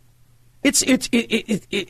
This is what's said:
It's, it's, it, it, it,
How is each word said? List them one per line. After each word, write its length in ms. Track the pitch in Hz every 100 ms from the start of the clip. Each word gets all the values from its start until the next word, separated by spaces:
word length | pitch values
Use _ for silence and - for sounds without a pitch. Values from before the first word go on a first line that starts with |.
| _ _ _ _ _ _
It's, 200 | 277 285
it's, 260 | - 254 -
it, 220 | 233 226
it, 340 | 220 - 202 -
it, 180 | 202 -